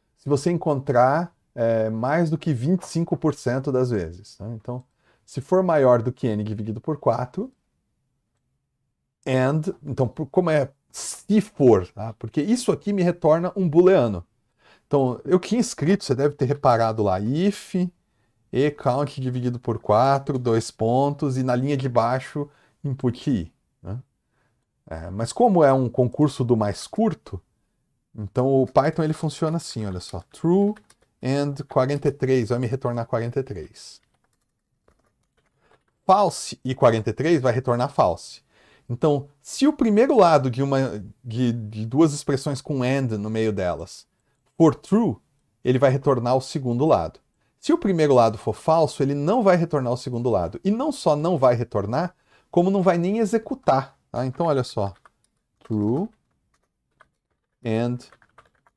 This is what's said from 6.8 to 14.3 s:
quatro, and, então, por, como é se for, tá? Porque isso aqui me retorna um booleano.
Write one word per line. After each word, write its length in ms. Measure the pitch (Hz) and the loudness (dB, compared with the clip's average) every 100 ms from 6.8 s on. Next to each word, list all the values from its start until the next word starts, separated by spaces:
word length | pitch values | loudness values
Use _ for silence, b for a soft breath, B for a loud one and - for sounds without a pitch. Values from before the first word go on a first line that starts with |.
| - 147 | -6 -4
quatro, 540 | 131 113 127 - 262 _ _ _ _ _ _ _ _ _ _ _ _ _ _ _ _ _ 139 | -2 -2 -4 -8 -10 _ _ _ _ _ _ _ _ _ _ _ _ _ _ _ _ _ -2
and, 340 | 131 131 156 170 - | 0 2 0 -4 -8
então, 240 | 147 131 123 | -8 -2 -2
por, 180 | - 147 | -2 -6
como 220 | 185 175 | -4 -2
é 200 | 151 - _ _ | -2 -2 _ _
se 500 | - - - - 208 | -16 -14 -12 0 0
for, 460 | - - 131 101 90 | 0 4 6 6 2
tá? 260 | - 113 | -12 -14
Porque 280 | - 113 - | -12 -6 -4
isso 300 | 160 247 - | 0 0 0
aqui 220 | 151 202 | -4 -2
me 100 | 202 | 0
retorna 480 | 175 170 151 165 180 196 | 0 0 2 2 0 -2
um 120 | 180 | 2
booleano. 580 | 156 180 185 117 90 - | 6 6 6 2 -2 -10